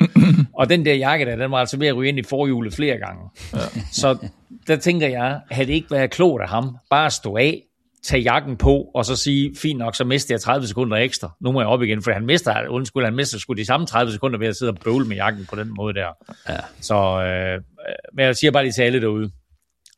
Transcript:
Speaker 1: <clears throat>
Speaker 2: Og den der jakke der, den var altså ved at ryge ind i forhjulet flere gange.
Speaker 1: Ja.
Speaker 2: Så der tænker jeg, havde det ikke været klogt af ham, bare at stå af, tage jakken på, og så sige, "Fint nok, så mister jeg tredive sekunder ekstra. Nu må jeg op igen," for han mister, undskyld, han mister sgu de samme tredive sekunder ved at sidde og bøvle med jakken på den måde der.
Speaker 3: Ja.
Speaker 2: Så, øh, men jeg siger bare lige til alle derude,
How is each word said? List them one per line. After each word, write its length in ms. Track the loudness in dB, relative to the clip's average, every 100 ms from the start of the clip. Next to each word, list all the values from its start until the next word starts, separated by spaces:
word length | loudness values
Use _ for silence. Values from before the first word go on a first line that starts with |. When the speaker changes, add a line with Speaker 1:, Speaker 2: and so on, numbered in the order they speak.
| 6 8
Speaker 1:
<clears throat> 360 | 8 6 4 2
Speaker 2:
Og 100 | 2
den 160 | 4 4
der 80 |
jakke 320 | 2 2 0 0
der, 100 | -2
den 160 | -2
var 60 | 0
altså 200 | 0 0
ved 100 | 0
at 80 | 2
ryge 140 | 0
ind 100 | -2
i 40 |
forhjulet 500 | -4 -2 0 0 -2
flere 240 | -2 -2 -2
gange. 240 | -6 -12 -16 -18 -8
Speaker 1:
Ja. 40 | -6 -6 -8 -8
Speaker 2:
Så 260 | 0 0 0 -6 _ _ -14 -2
der 80 | 0
tænker 320 | 2 0 0
jeg, 320 | 0 -4 -4 -8
havde 160 | -4 0
det 60 |
ikke 180 | -2 -2
været 200 | -2 0
klogt 300 | 4 2 2
af 60 | -2
ham, 280 | -4 -4 -8 0
bare 160 | 2 2
at 80 |
stå 220 | -2 -4 0
af, 240 | 0 0 _ _ _ _ 0
tage 160 | 2
jakken 360 | 4 0 0 2
på, 340 | 4 4 2 -4
og 100 | -2
så 100 | -2
sige, 360 | 0 0 0 -2
"Fint 220 | -4 -2
nok, 160 | -4 -2
så 80 |
mister 300 | 0 0 0 -2
jeg 60 |
tredive 260 | 0 0 0
sekunder 300 | -2 0 0
ekstra. 340 | 0 -2 -10 -6
Nu 100 | -2
må 100 | 0
jeg 60 | 2
op 140 | 2
igen," 180 | 2 0
for 80 | 0
han 140 | -2 2
mister, 420 | 0 2 -2 -2
undskyld, 340 | -6 -4 -2
han 120 | -2 -2
mister 220 | -4 -6
sgu 140 | -8
de 120 | -6 0
samme 200 | 0 0
tredive 260 | 0 0
sekunder 280 | -2 -4 -2
ved 80 | -4
at 80 | -2
sidde 160 | -4
og 60 | -2
bøvle 220 | 0 0 0
med 80 | -2
jakken 300 | -4 -4 -10
på 60 | -10
den 180 | -8 -6
måde 160 | -6
der. 140 | -4 -6 -10 -20 -18 -10
Speaker 3:
Ja. 80 | -10 -10 -14
Speaker 2:
Så, 140 | -2 2 2 0
øh, 380 | -2 -2 -4 -6 -10 _ -12 -12 -10 0
men 100 | 0
jeg 100 | 4
siger 160 | 2
bare 120 | 4
lige 100 | 0
til 80 | 2
alle 200 | 2 2
derude, 300 | 0 -2 -4 -10 _ _ _ _ _